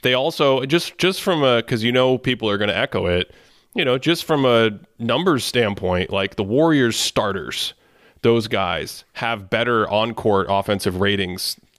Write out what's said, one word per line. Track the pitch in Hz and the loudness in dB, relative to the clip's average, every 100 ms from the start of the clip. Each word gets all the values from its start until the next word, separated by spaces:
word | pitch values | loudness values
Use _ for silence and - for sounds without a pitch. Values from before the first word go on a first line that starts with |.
They | 127 127 | -2 0
also, | 147 - 143 135 135 | 0 0 2 2 2
just, | 170 - - | 0 -2 -2
just | 180 190 | -2 -2
from | - 165 | -2 2
a, | 135 117 | 2 2
'cause | - 120 | 0 -2
you | 117 | 0
know | 127 127 127 | 2 2 2
people | 131 123 110 | -2 -2 -2
are | 101 | 0
gonna | 104 | 0
echo | 95 131 101 92 | 0 -2 -2 0
it, | 90 90 - _ _ _ 233 | 0 -2 -10 _ _ _ -2
you | 143 | 0
know, | 127 | 0
just | 147 170 | 0 -2
from | - 151 131 | 0 2 4
a | 117 113 101 - - | 4 2 0 -12 -8
numbers | 117 123 185 135 - | -2 0 0 0 0
standpoint, | 123 110 101 92 90 92 | 0 0 0 0 0 0
like, | 98 98 - | -2 -2 -4
the | |
Warriors | 98 127 165 147 120 110 | 0 2 4 4 2 0
starters, | - - 104 98 - - - - _ _ _ _ | -2 -2 -2 -2 -6 -8 -8 -10 _ _ _ _
those | 117 117 113 | 2 2 0
guys | 110 92 82 - - - | -2 -2 -4 -6 -14 -18
have | - 117 113 98 | -8 -6 -6 -4
better | 113 120 117 104 | -2 0 0 2
on-court | 104 113 113 113 98 92 | 0 0 -2 0 2 2
offensive | 98 98 101 101 90 | 0 0 -2 -2 0
ratings | 101 101 92 90 - - _ | 0 0 -4 -6 -8 -10 _